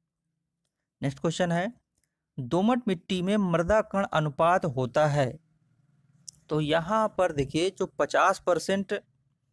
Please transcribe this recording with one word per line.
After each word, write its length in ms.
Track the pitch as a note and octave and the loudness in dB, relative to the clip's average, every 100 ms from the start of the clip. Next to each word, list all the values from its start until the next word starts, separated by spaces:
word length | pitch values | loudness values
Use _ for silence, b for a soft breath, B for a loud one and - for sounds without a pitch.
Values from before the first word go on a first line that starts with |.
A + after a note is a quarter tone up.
| _ _ _ _ _ _ _ _ _ _ | _ _ _ _ _ _ _ _ _ _
नेक्स्ट 180 | C#3 C#3 | -8 -4
क्वेश्चन 320 | E3 - F3 | -4 -2 -2
है, 200 | E3+ G3+ - _ _ _ _ _ - | 0 -4 -8 _ _ _ _ _ -12
दोमट 500 | A#2+ F3 G#3+ B3 G#3+ | -4 0 2 0 -2
मिट्टी 340 | F3 - F#3 | -4 -4 -4
में 140 | F#3 G#3+ | 0 0
मृदा 440 | F#3 E3 E3+ G#3+ | 2 0 2 2
कण 240 | G#3 G3 | 0 -4
अनुपात 600 | G3 D#3 D3+ C#3 E3 F#3 | -2 0 -2 2 2 2
होता 420 | E3 B2+ B2 D3 D3+ | 0 -2 -2 2 2
है, 320 | C#3+ B2+ - _ _ _ _ _ _ _ _ - - _ | 2 0 -4 _ _ _ _ _ _ _ _ -20 -20 _
तो 120 | D#3 | -2
यहाँ 540 | D3+ D#3+ E3 A3 G#3+ - | 0 0 0 0 0 0
पर 140 | F3+ | 0
देखिए, 380 | D3 C3+ D#3 F#3 | 0 -2 -2 -2
जो 160 | - F#3 | -2 -6
पचास 560 | - C#3+ - F3 F#3+ - | -4 0 2 2 2 0
परसेंट 560 | E3 - G3 F#3+ G3+ - _ _ _ _ | 0 0 -4 -4 -8 -8 _ _ _ _